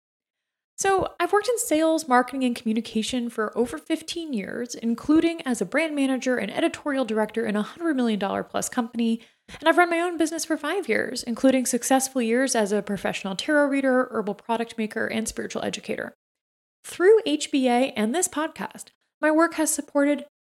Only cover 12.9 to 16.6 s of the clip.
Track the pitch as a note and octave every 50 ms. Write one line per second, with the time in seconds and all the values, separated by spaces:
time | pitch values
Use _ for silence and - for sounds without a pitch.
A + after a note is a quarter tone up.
12.9 | G3+ F#3 - G3 F#3 - - F#3+ G3 F#3 - - D4+ D4 C#4+ C#4 C#4 C#4 C4 C4+
13.9 | B3+ B3+ B3+ - - A3 G3+ G#3 G3+ - - - A3+ A3+ A#3 A3+ - - A3 G#3+
14.9 | - A3+ G#3+ - - - A3 A3 - - A3 F#3 - - - G2+ - - - -
15.9 | - - G#1+ G1+ - _ _ _ _ _ _ _ _ _